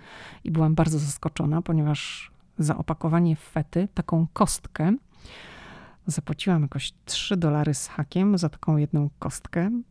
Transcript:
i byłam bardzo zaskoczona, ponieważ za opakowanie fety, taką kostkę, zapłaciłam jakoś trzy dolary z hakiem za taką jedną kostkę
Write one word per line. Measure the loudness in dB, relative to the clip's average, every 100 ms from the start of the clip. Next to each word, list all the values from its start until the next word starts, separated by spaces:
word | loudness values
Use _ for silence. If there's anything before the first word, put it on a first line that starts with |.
| -14 -20 -20 -12
i | -2
byłam | 2 4
bardzo | 4 4 2
zaskoczona, | 0 -4 -6 -2 0 0
ponieważ | 2 2 2 0 -4 -12 -16 -20 _ -2
za | 0 0
opakowanie | -2 -2 0 4 4 2
fety, | -2 -6 -2 -2 -2
taką | -2 0 0 2
kostkę, | 2 0 0 -6 -2 2 0 -2 -20 -20 -20 -20 -20 -20 -20 -20 -12 -8
zapłaciłam | -6 -6 -4 0 2
jakoś | 2 -2 -8 -10
trzy | -8 -6 -2 0
dolary | 2 2 2
z | 0 -4
hakiem | -6 -2 2 4 4
za | 0
taką | -2 2 2
jedną | 2 2 0 -2
kostkę | -8 -8 -6 -2 -2 -2 -6